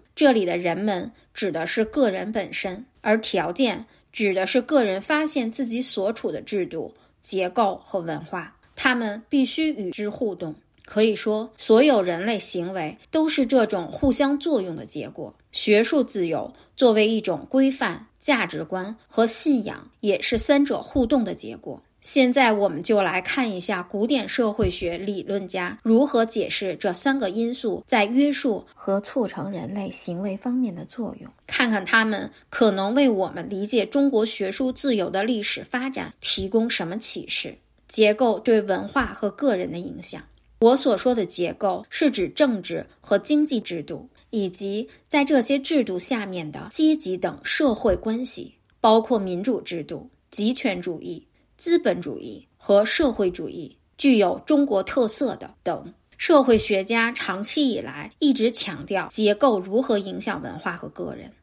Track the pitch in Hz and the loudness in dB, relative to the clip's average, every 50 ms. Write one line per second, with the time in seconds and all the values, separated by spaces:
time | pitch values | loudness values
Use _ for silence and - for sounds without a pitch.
0 | _ _ - - 311 277 247 220 185 175 170 175 180 170 170 185 208 214 196 175 | _ _ 0 4 6 6 6 6 2 0 -2 -2 -2 -2 -2 0 -2 -2 -2 -2
1 | 190 233 - _ _ _ - - 220 185 151 160 160 175 - 226 220 220 - 294 | -6 -10 -14 _ _ _ -10 -6 -6 -4 -4 -4 -4 -4 -2 -2 -2 0 2 2
2 | 262 214 185 180 180 208 220 220 180 - - - - 190 180 208 262 _ _ _ | 2 2 2 -2 -6 -4 -4 -6 -6 -6 -8 -8 -6 -8 -8 -10 -14 _ _ _
3 | - 214 214 220 220 - - 180 156 170 175 - 269 226 180 156 226 _ _ _ | 0 0 0 2 0 -2 -2 -2 -2 -2 -2 0 0 0 -2 -4 -10 _ _ _
4 | _ _ - - 214 196 185 185 190 190 - 247 240 - 311 269 226 196 185 196 | _ _ -6 -2 0 0 0 0 0 2 0 0 0 4 2 4 4 4 0 -2
5 | 202 - 302 302 311 302 - 285 233 226 - - 269 226 226 247 254 - - - | -2 -2 0 0 0 0 -2 -2 -2 -4 -4 -6 -6 -4 -2 -2 -2 -2 -2 -2
6 | 190 208 226 - - 202 160 117 - - 208 196 175 - 160 160 113 - - _ | -2 -2 -2 -2 -4 -6 -6 -6 -8 -4 -4 -4 -4 -4 -6 -10 -10 -10 -14 _
7 | _ _ _ _ - - 196 190 180 180 - 240 220 196 180 - - - - 190 | _ _ _ _ -8 -6 -2 -2 -2 -2 0 0 0 0 0 -4 -10 -8 -8 -6
8 | 165 170 160 151 165 - 196 175 - - _ _ _ _ - - - 254 247 240 | -6 -6 -8 -8 -8 -10 -10 -10 -10 -12 _ _ _ _ -8 0 0 0 2 2
9 | 226 208 202 226 - - - 277 262 226 - - 320 311 285 220 196 180 175 - | -2 -4 -6 -8 -8 -2 0 0 0 0 0 -2 -2 -2 -2 -4 -6 -8 -6 -6
10 | 208 208 208 - 254 208 180 - 175 156 156 - _ _ _ _ _ - - 208 | -6 -6 -4 -4 -4 -4 -4 -6 -10 -10 -10 -12 _ _ _ _ _ -4 2 2
11 | 220 220 208 - - 214 214 214 226 - _ - - - 220 226 285 302 254 208 | 4 4 2 0 -2 -2 -2 -2 -4 -8 _ -6 2 6 8 8 8 8 6 4
12 | 185 180 170 170 190 226 226 185 - - - 180 170 185 190 185 156 151 - - | 2 0 -2 -2 -2 -4 -2 -2 -2 -2 -2 -2 -4 -6 -6 -6 -6 -8 -8 -12
13 | - - - 311 311 311 294 294 262 - 269 254 214 208 214 180 170 - - - | -12 -4 0 0 0 2 2 0 0 4 4 4 4 2 0 -4 -6 -8 -6 0
14 | 294 269 240 - 285 277 285 285 - 339 294 214 185 180 160 - 110 - - 151 | 0 2 2 2 2 0 0 -2 0 0 0 0 -2 -2 -8 -10 -10 -10 -10 -10
15 | 110 131 - - 139 - - _ _ _ - - - 214 208 208 233 - 320 285 | -10 -12 -12 -14 -14 -14 -16 _ _ _ -8 -4 2 4 4 4 4 4 2 2
16 | 247 - - 202 175 165 160 120 - - - - _ _ _ - 269 240 214 220 | 0 0 -2 -4 -2 -2 -2 -4 -6 -8 -14 -20 _ _ _ 4 4 6 6 6
17 | 208 220 226 214 214 196 165 143 - - - 269 269 269 262 - 254 190 170 - | 4 2 2 0 0 -2 -4 -4 -4 0 2 4 4 4 2 0 -4 -4 -4 -8
18 | - _ _ _ - 294 277 233 190 170 - 151 165 - 190 185 185 202 226 _ | -14 _ _ _ 0 0 0 2 0 -2 -4 -8 -8 -6 -6 -8 -8 -8 -12 _
19 | _ _ - 220 226 226 - - - 320 277 233 196 - - - - - _ - | _ _ 2 2 2 4 4 2 2 4 2 2 0 -4 -10 -12 -16 -20 _ -4
20 | - 202 190 - - - 240 220 - - 277 285 285 277 226 - - - - 277 | 0 0 0 0 0 -2 -2 -2 2 4 4 4 4 2 0 -4 -4 -2 0 0
21 | 240 226 302 254 220 185 - - - - - - - - - - _ _ _ _ | 2 2 2 2 0 -2 -6 -8 -12 -14 -14 -14 -14 -14 -14 -14 _ _ _ _
22 | - - - 277 254 247 247 277 247 226 214 202 202 185 156 143 - - 220 202 | -4 0 4 4 4 4 6 4 4 4 4 4 2 0 0 -2 0 2 2 2
23 | 196 165 160 185 180 - - 269 254 226 190 180 175 - 202 180 180 - - 196 | 2 2 -2 -2 -4 -4 -2 -2 -2 -2 -4 -6 -4 -4 -4 -6 -6 -6 -4 -2
24 | 214 247 285 247 196 196 - - 233 214 208 - 208 180 - - 185 170 170 170 | 0 0 0 -2 -2 -2 -2 0 0 0 2 0 0 0 0 -2 -6 -6 -6 -4
25 | 196 208 202 185 - - 196 196 185 180 - 185 180 180 208 - - 226 226 233 | -6 -6 -6 -6 -6 -4 -4 -4 -4 -6 -6 -6 -6 -6 -8 -4 2 4 6 6
26 | 294 285 - 233 226 226 - 214 175 - - - 202 185 156 - - 196 180 - | 6 4 4 2 2 2 0 -4 -4 -4 -4 -4 -4 -4 -6 -2 -4 -4 -2 0
27 | - 277 269 277 233 185 190 226 233 233 254 - - 214 170 - - - 254 220 | 0 0 0 0 -2 -2 -2 -2 -2 -2 -4 -4 -4 -4 -4 -4 -4 0 2 2
28 | 202 202 240 269 285 294 277 - - 254 202 - - _ _ - - 196 196 202 | 2 2 4 2 2 2 2 0 0 -2 -2 -2 -6 _ _ -10 -4 -2 -2 -2
29 | 202 - - 269 220 151 - - - 196 196 165 - - 196 208 196 190 - - | -2 -4 -4 -4 -4 -4 -4 -8 -8 -8 -8 -8 -8 -8 -6 -6 -8 -6 -8 -8
30 | - - 175 175 196 202 190 202 - 247 247 254 254 208 170 170 151 - - - | -8 -6 -6 -6 -6 -6 -6 -6 -6 -4 -2 -2 -2 -2 -4 -8 -14 -14 -10 -8
31 | 220 208 - - - - _ _ _ - - - 247 233 220 196 185 - - 226 | -8 -8 -10 -12 -18 -20 _ _ _ -6 0 0 2 2 0 -2 0 2 2 4
32 | 220 220 208 190 190 - - - _ - - - 240 208 190 190 196 202 247 285 | 4 2 -2 -4 -6 -10 -14 -18 _ -8 0 4 4 4 4 2 0 0 2 4
33 | 285 254 214 190 185 156 - 180 170 185 202 190 202 214 262 226 196 - - 277 | 4 4 4 2 0 -2 -4 -8 -8 -8 -6 -6 -4 0 0 0 0 2 2 2
34 | 277 277 262 208 220 226 - - 196 190 202 - 262 254 254 - - 277 233 202 | 2 4 4 2 2 0 -2 -4 -4 -4 -2 -2 -2 -4 -4 -4 -2 0 0 0
35 | 175 156 165 190 208 233 247 214 208 - - - 220 - - 247 254 269 262 - | 0 0 -2 -2 0 0 -2 -2 -2 -4 -6 -6 -8 -8 -6 -6 -6 -6 -6 -8
36 | 170 - - - - - - - 190 190 214 220 226 240 - - 180 165 185 220 | -10 -10 -12 -8 -4 -4 -4 -2 -2 0 0 0 0 0 -2 -4 -4 -4 -4 -4
37 | - - - 180 - - - - - - - _ _ _ _ _ _ - - 220 | -2 -2 -4 -4 -6 -8 -8 -8 -8 -10 -12 _ _ _ _ _ _ -6 2 4
38 | 214 208 214 214 262 226 - 170 - 247 226 214 202 196 185 185 196 208 - 277 | 4 4 4 4 2 2 2 2 2 4 4 4 4 0 -2 -2 -2 -4 -2 -2
39 | 240 - 202 - 220 202 - - 285 269 214 180 180 175 160 175 185 180 165 165 | -2 -2 -6 -4 -6 -6 -4 0 0 2 2 0 -2 -4 -6 -8 -8 -10 -12 -12
40 | 175 - - 170 - _ _ _ _ _ _ - 226 233 262 269 - 277 208 190 | -12 -12 -12 -14 -16 _ _ _ _ _ _ 4 6 6 6 6 4 2 2 2
41 | - 254 247 226 180 170 - - 175 165 - - 214 190 180 175 - - - - | 2 2 2 2 0 -4 -2 -4 -4 -4 -4 -2 -2 -2 -2 -2 -6 -8 -2 2
42 | 320 277 - 202 180 - - - 302 262 226 190 170 - 170 160 - _ _ _ | 2 2 2 2 -4 -2 2 2 2 2 2 -2 -6 -6 -8 -8 -8 _ _ _
43 | - - 202 202 208 - 302 294 302 302 262 220 - - 175 165 151 - 160 139 | -2 0 0 0 2 2 2 2 2 2 0 -4 -4 -4 -8 -8 -8 -10 -12 -12
44 | - - _ _ _ - - 214 196 180 185 - 202 196 196 214 254 - - _ | -14 -18 _ _ _ -6 -4 -4 -4 -4 -6 -8 -8 -6 -6 -6 -8 -10 -14 _
45 | _ - - 285 285 285 302 262 233 - 277 277 269 - 330 285 220 202 185 175 | _ 0 2 2 2 4 4 2 4 2 0 0 0 0 2 2 2 0 -2 -4
46 | - - 262 226 202 190 185 175 160 151 151 143 147 208 - - 311 311 311 302 | -4 -4 -4 -4 -4 -6 -8 -8 -10 -10 -12 -12 -12 -8 -2 2 2 2 2 2
47 | - 370 185 180 - - 285 - - - - - 311 262 214 - - 214 180 175 | -2 -6 -4 -4 -4 -4 -6 -6 -6 -4 0 2 2 2 2 2 2 0 2 2
48 | - 220 220 240 254 - - - - - _ _ _ _ _ - - 220 220 226 | 0 -4 -4 -4 -4 -6 -8 -10 -10 -14 _ _ _ _ _ 2 6 6 6 6
49 | 220 - 247 208 196 185 180 175 208 262 220 - - - 175 165 147 147 170 165 | 4 2 0 0 0 -2 -4 -2 -2 -2 -2 -2 -4 -6 -8 -8 -8 -8 -10 -12
50 | - - _ _ _ _ - - 208 226 254 - - 226 185 180 175 185 165 - | -12 -16 _ _ _ _ -6 -2 0 0 0 0 -2 -4 -4 -2 -6 -6 -8 -8
51 | - - - - _ _ _ _ _ _ _ - - 339 339 339 - 220 175 180 | -10 -12 -12 -14 _ _ _ _ _ _ _ -8 0 2 2 4 4 2 0 0
52 | 175 - - - - - - - - _ _ _ - - 202 202 214 214 - - | -4 -8 -10 -10 -12 -14 -16 -16 -20 _ _ _ 2 4 6 6 6 4 2 2
53 | 320 254 220 - 202 180 175 - 185 - - 175 151 - - _ _ _ _ - | 2 2 2 2 0 0 0 -4 -10 -10 -10 -12 -14 -14 -16 _ _ _ _ 2
54 | - 277 247 214 196 175 180 190 - - 302 285 285 277 208 190 190 - - 277 | 4 6 6 6 6 2 2 -2 0 2 4 4 4 4 2 0 0 0 0 2
55 | 233 214 - - 285 226 - - - - - _ - 180 156 - - 170 - _ | 2 2 0 -2 -2 -2 -2 -6 -12 -18 -16 _ -4 -4 -4 -4 -6 -16 -20 _
56 | _ _ _ - - - 330 277 262 262 226 214 - - 208 190 190 214 233 233 | _ _ _ -4 4 6 8 8 8 8 6 4 4 2 0 0 0 0 0 0
57 | 226 233 240 - - - 180 196 214 - - 311 285 254 214 - - 127 - 147 | 0 0 -2 -4 -4 -4 -4 -4 -4 -2 0 0 2 0 0 -2 -6 -10 -12 -12
58 | - 226 _ - 302 285 240 196 220 247 226 - - 202 180 - 139 - 196 185 | -14 -14 _ 0 2 2 4 4 2 0 0 -2 -6 -6 -8 -10 -8 -4 -4 -4
59 | 160 - - - 214 202 202 208 285 262 220 185 185 196 196 247 262 247 220 202 | -4 -4 -2 2 2 4 4 4 4 4 4 2 -2 0 0 0 2 2 0 -2
60 | 190 190 180 185 208 226 190 170 160 - - 170 - 180 170 170 170 165 - - | -2 -4 -8 -6 -6 -6 -6 -6 -8 -10 -12 -8 -8 -8 -8 -8 -12 -14 -10 -10
61 | 175 160 - - - - - _ | -10 -10 -10 -14 -16 -20 -20 _